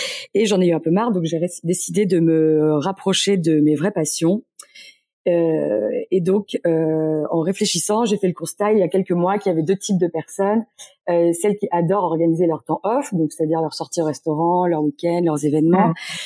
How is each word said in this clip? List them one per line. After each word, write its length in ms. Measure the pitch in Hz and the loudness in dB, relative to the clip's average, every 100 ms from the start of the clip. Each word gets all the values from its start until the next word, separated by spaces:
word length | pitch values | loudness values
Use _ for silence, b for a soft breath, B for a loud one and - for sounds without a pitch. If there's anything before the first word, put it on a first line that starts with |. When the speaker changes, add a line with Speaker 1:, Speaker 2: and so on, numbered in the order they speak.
| B B B | B B B
Speaker 1:
et 100 | 196 | 0
j'en 160 | 214 196 | 2 2
ai 60 | 180 | 2
eu 80 | |
un 60 | 160 | 2
peu 100 | 160 | 2
marre. 220 | 180 240 | 0 2
Donc, 100 | 185 | 0
j'ai 140 | 165 165 | -2 -2
ré-, 100 | 180 - | -4 -4
décidé 420 | 160 180 - 170 | -4 -2 -2 0
de 140 | 208 175 | 2 2
me 560 | 165 160 156 156 156 151 | 4 4 4 4 2 0
rapprocher 580 | 175 190 - 185 - 196 | -2 -4 -2 0 0 0
de 240 | 160 156 | 2 4
mes 160 | 147 147 | 4 2
vraies 160 | 185 | 0
passions. 500 | 208 151 - 165 190 - - B B B B B _ - | -2 -2 0 0 0 -6 -20 B B B B B _ 0
Euh, 600 | 175 165 156 147 - 208 - - | 2 2 0 0 -2 -2 -4 -2
et 100 | 185 | 0
donc, 380 | 170 196 202 - 170 | 2 0 -2 -4 0
euh, 560 | 160 160 156 156 156 151 | 0 0 0 0 -2 -2
en 120 | 165 | -2
réfléchissant, 640 | 160 196 214 170 - 214 | -2 -2 -2 -2 -2 0
j'ai 120 | 233 208 | 0 0
fait 100 | 185 | -2
le 60 | |
constat 400 | 165 165 - 208 | -2 -8 -4 0
il 80 | 214 | 2
y 20 | |
a 60 | 170 | 2
quelques 240 | 190 190 | 0 0
mois 260 | 175 175 208 | 0 0 0
qu'il 120 | 196 | 0
y 20 | |
avait 100 | 165 | -2
deux 140 | 156 196 | 0 -2
types 220 | - 185 | 0 0
de 100 | 170 | 0
personnes. 560 | 165 - - 196 220 220 B B B - | -2 -8 -2 0 0 -2 B B B 0
Euh, 220 | 175 170 170 | 2 2 2
celles 160 | 208 202 | 0 0
qui 100 | - | 0
adorent 320 | 170 170 196 | 0 2 0
organiser 460 | 180 160 165 165 175 | 0 0 0 2 0
leur 160 | 156 | 0
temps 160 | - 156 | -4 -4
off, 320 | 196 247 277 | -2 -2 -2
donc 160 | 180 156 | -2 -2
c'est-à-dire 300 | - 156 165 | -2 0 0
leur 120 | 156 | -2
sortie 300 | - 151 - | -6 -8 -4
au 20 | |
restaurant, 600 | 156 143 - 151 170 180 180 | -2 -4 -4 -2 0 0 0
leur 160 | 160 | 0
week-end, 380 | 151 143 170 170 | -2 -2 -2 0
leurs 200 | 170 147 | 0 0
événements. 460 | 147 151 160 185 208 | 0 2 4 4 2
Speaker 2:
Mmh. 40 | 165 B B | 0 B B